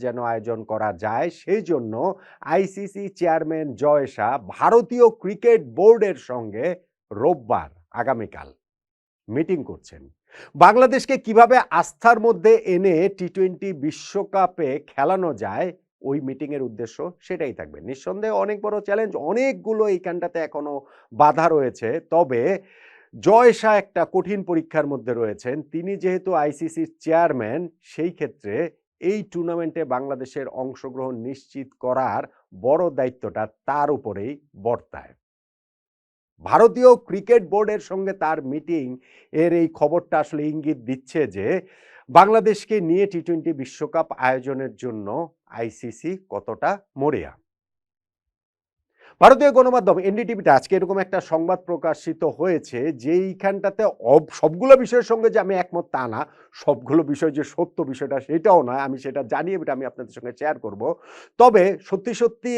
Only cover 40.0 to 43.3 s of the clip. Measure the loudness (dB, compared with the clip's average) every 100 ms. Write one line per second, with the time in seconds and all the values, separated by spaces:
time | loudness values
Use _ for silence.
40 | -2 -4 -2 -4 -6 -6 -6 -6 -6 -10
41 | _ -4 -4 -4 -4 -4 -6 _ _ -20
42 | 2 6 6 4 2 -2 -2 -2 0 0
43 | 0 -4 -6